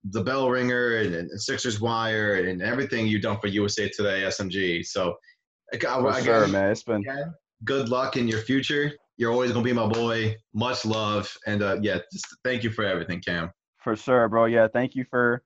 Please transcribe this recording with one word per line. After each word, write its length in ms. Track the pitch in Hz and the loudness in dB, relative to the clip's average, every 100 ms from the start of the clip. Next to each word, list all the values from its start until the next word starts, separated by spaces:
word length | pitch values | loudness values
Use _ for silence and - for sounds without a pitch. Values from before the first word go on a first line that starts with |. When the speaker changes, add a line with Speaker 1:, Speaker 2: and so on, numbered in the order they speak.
| 101 | -4
Speaker 1:
the 120 | 107 | -4
Bell 260 | 98 135 131 | -2 0 2
Ringer 480 | 127 123 123 120 113 | 2 2 2 2 2
and, 140 | 101 | 0
and 280 | 85 87 104 | -2 -6 -8
Sixers 400 | - 135 127 107 | -6 -4 -2 -2
Wire 540 | 117 113 113 110 104 98 90 | 0 0 0 0 2 2 0
and 140 | 90 | -2
everything 440 | 101 123 135 120 110 | -2 -2 -2 0 0
you've 160 | 107 | 0
done 160 | 113 104 | 0 -2
for 80 | 104 | -2
U 180 | 101 101 | 0 0
S 120 | - | 0
A 100 | 101 | -4
Today, 340 | - 104 95 | -2 0 0
S 160 | 95 - | -2 -4
M 100 | 95 | -4
G. 320 | 95 92 82 | -2 0 -2
So, 340 | - 98 90 - _ _ _ _ - | -4 -2 -2 -4 _ _ _ _ -12
I, 20 | 120 | -4
I, 40 | 127 131 | -2 0
Speaker 2:
For 80 | 127 | 2
Speaker 1:
again, 120 | 127 | 2
Speaker 2:
sure, 240 | 120 113 101 | 4 4 4
man. 240 | 98 98 | 4 2
It's 120 | 110 | 0
been 180 | - 107 | -2 -2
Speaker 1:
again, 320 | 107 139 160 165 _ _ 113 | -2 -6 -8 -10 _ _ -2
good 240 | 135 117 | -2 0
luck 260 | 127 131 135 | 0 0 0
in 140 | 120 | 0
your 100 | 110 | 0
future. 540 | 107 135 135 147 147 147 _ - | 0 0 2 0 -2 -6 _ -2
You're 140 | 117 | 0
always 180 | 120 127 | 2 2
gonna 120 | 113 | 0
be 100 | 117 | 0
my 140 | 120 110 | 2 0
boy. 500 | 113 117 113 110 107 _ | 0 0 0 -2 -4 _
Much 320 | 104 123 127 110 | -4 -2 -2 -2
love. 480 | 110 104 104 101 - - | 0 0 -2 -4 -8 -4
And, 140 | 101 | 0
uh, 160 | 101 95 | 0 0
yeah, 180 | 104 87 - | 0 -2 -4
just 140 | - - - 127 | -14 -14 -6 -4
thank 180 | 123 | -2
you 60 | 113 | -2
for 140 | 110 101 | -2 -2
everything, 340 | 90 85 87 | -2 -4 -6
Cam. 300 | 92 87 82 - _ _ | -4 -4 -6 -12 _ _
Speaker 2:
For 120 | - 107 | -4 -4
sure, 320 | - 127 113 | 4 4 4
bro. 160 | 117 113 | 4 4
Yeah, 220 | 117 110 | 6 4
thank 280 | 120 127 135 | 4 -2 -4
you 100 | 127 | -2
for 340 | 123 120 120 | 2 2 0